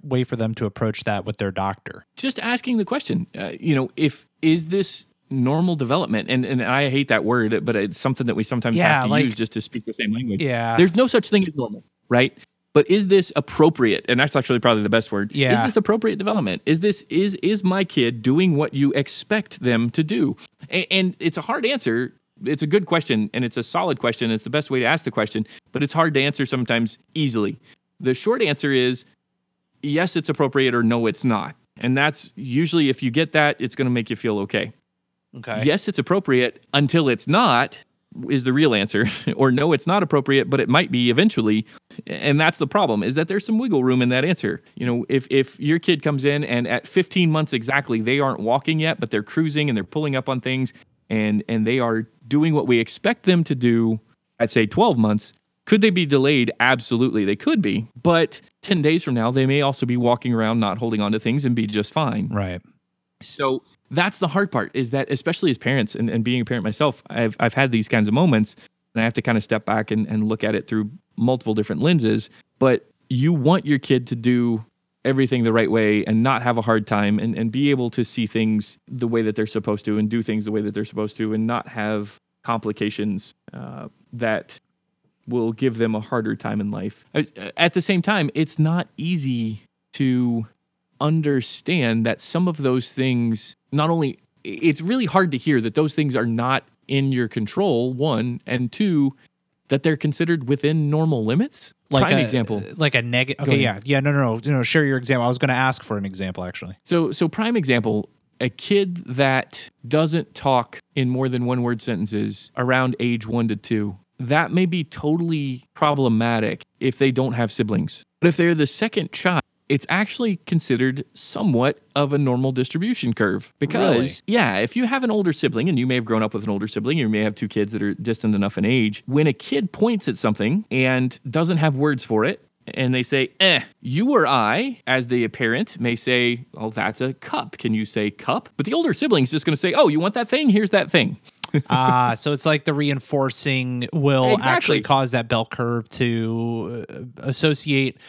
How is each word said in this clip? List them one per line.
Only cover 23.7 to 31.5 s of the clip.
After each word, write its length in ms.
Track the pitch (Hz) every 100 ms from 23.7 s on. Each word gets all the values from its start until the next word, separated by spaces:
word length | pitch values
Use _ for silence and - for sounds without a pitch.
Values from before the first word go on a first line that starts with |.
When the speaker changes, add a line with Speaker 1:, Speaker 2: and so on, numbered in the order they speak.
| 170 185 135
Speaker 2:
question. 320 | 123 110 117
It's 140 | 110
the 60 | -
best 200 | 147 147
way 100 | 131
to 40 |
ask 220 | 120 156 -
the 40 |
question, 360 | 113 107 110 107 - _
but 100 | 131
it's 120 | 139
hard 180 | 160 165
to 100 | 143
answer 220 | 139 143
sometimes 540 | 135 131 120 117 113 - _
easily. 440 | 160 147 113 104 - _ _ _ -
The 140 | 127
short 300 | 131 - 254
answer 280 | 202 143 143
is, 340 | 135 127 127 - _ _ _ _ _ _ _
yes, 340 | 147 147 180 170
it's 120 | 156
appropriate, 460 | 147 143 139 135
or 80 | 123
no, 240 | 113 117 113
it's 180 | -
not. 300 | 131 110 80